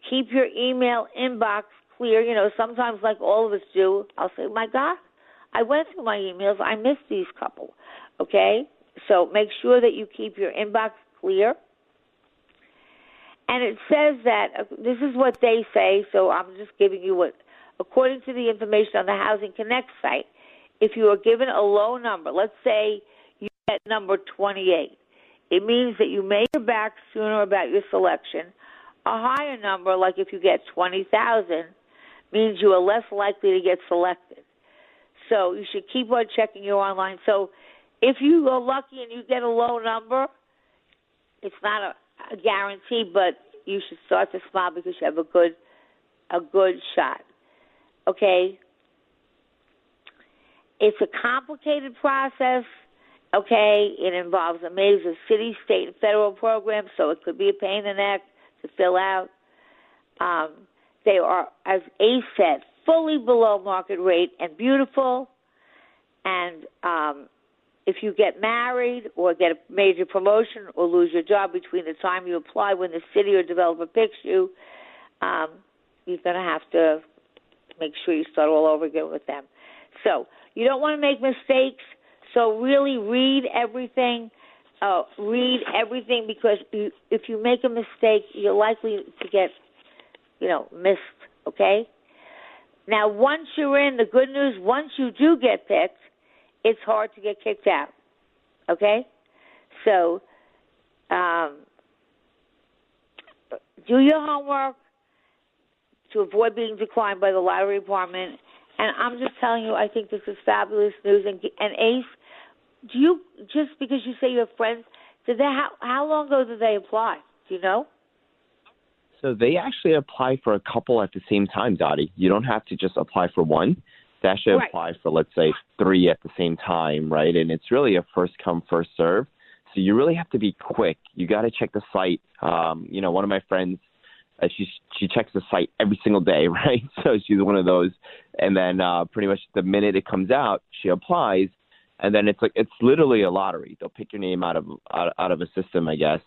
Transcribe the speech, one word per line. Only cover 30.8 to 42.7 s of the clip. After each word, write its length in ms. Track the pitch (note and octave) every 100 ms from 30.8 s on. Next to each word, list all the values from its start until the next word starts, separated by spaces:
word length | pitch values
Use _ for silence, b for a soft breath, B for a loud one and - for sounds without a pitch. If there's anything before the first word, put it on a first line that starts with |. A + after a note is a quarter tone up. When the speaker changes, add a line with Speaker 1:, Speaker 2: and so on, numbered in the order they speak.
| F3+ F#3 F#3+
Speaker 1:
thousand, 560 | G#3+ A#3 A3+ F3+ D#3+ E3 _ _ b b b _
means 260 | G#3 A3 F#3+
you 120 | G#3
are 80 | F#3
less 240 | F#3 A3 A3
likely 420 | G3+ G3+ G3+ G3+
to 80 | F#3+
get 180 | F3+ F3 -
selected. 560 | F3 F3+ F3 _ - _ _ b b b b b _ -
So 260 | A3 F#3
you 100 | F#3+ G3+
should 120 | G#3 F#3+
keep 180 | C4 A3+
on 160 | A#3+ A3+
checking 280 | - A3 G3
your 200 | G3+ G3+
online. 360 | G3 F#3+ F#3+ F#3+ -
So 240 | G3+ G3 b b b b _
if 160 | A#3+ C4+
you 280 | C#4 E4 C#4
are 120 | B3+
lucky 420 | B3 C4+ C4+ C4
and 100 | A#3+
you 100 | A#3 A#3
get 140 | B3+
a 40 | A#3+
low 300 | A#3 A#3+ A#3+
number, 480 | A3+ A3+ A3 B3+ C4+ _ _ _ _ _ _ _ _ _ _ _
it's 140 | G3+ -
not 200 | G#3 G#3+
a, 520 | G3 - _ _ -
a 20 | G#3
guarantee, 720 | A3+ G3 G3